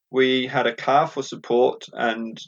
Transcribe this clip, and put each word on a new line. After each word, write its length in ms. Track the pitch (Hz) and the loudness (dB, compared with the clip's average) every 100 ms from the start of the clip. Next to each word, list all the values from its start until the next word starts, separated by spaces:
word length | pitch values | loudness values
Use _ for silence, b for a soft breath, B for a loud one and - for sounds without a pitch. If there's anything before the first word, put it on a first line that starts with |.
| _ | _
We 360 | 127 131 131 127 | 0 2 2 -2
had 220 | 135 120 | -2 -2
a 80 | 117 | -2
car 320 | - 139 160 | 2 4 2
for 160 | 139 | -2
support, 640 | 135 - - 120 127 - - | -10 -10 0 2 2 0 -10
and 460 | 110 120 113 113 110 | -4 -2 -2 -8 -12